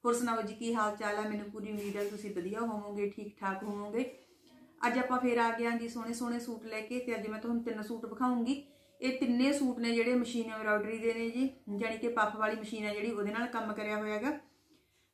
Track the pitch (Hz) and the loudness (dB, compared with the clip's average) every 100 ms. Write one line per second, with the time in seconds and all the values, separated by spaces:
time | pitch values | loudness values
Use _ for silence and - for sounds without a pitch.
0 | 240 240 240 226 202 - 233 233 214 208 | 4 2 2 0 -2 -4 0 2 2 0
1 | 208 214 214 208 208 214 208 208 202 202 | -2 0 -2 -2 -4 -8 -6 -4 -4 -2
2 | 202 208 208 180 180 220 233 214 208 202 | -2 -4 -6 -4 -2 -2 -2 -2 -4 -2
3 | 202 202 208 - 196 190 208 202 208 220 | -2 -2 -12 -6 -4 -2 -4 -4 -2 -2
4 | 262 - - - - - - - 240 247 | -2 -6 -20 -20 -20 -20 -20 -2 0 2
5 | 254 254 254 240 233 233 233 233 233 233 | 2 2 4 4 4 2 0 0 -2 -6
6 | 233 233 240 240 233 226 226 220 214 247 | -6 -4 -2 -2 -4 -8 -6 -8 -4 -4
7 | 247 220 214 214 233 233 233 214 214 226 | -2 -2 -2 -4 0 0 0 -4 -4 -6
8 | 220 208 254 240 233 285 - - - _ | -6 0 2 2 2 0 -4 -20 -20 _
9 | 254 254 247 240 269 294 262 233 233 233 | -2 2 2 6 6 4 2 2 2 4
10 | 226 247 233 233 226 220 214 208 208 226 | 6 4 4 0 -2 -2 2 2 2 0
11 | 226 226 233 240 262 - - 202 226 220 | 0 2 -2 0 -2 -2 -6 -2 -2 0
12 | 240 233 208 214 214 - 214 226 214 208 | 0 2 2 2 0 0 -4 -4 -2 -2
13 | 220 208 208 220 247 233 226 208 208 214 | -2 0 0 0 -2 -2 -4 -4 -2 -2
14 | 214 214 247 302 - _ _ _ _ _ | 0 0 0 -2 -8 _ _ _ _ _
15 | _ | _